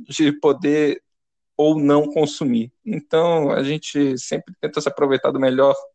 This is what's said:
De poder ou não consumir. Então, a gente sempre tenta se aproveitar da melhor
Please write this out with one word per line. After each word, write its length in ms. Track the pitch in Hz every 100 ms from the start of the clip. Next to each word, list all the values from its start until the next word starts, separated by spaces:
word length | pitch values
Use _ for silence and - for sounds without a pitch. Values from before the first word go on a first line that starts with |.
| -
De 240 | 139 151
poder 680 | 147 151 135 143 151 147 - _ _ _ _ _ -
ou 220 | 151 156
não 280 | 143 147 147
consumir. 600 | 165 147 - 147 120 117 _ 226
Então, 640 | - - 160 170 165 143
a 120 | 135
gente 540 | 139 151 - 147 143 127
sempre 340 | - 151 - 185
tenta 200 | 156 151
se 80 | 147
aproveitar 420 | - 143 139 147
da 80 | 135
melhor 360 | 131 131 139 139 -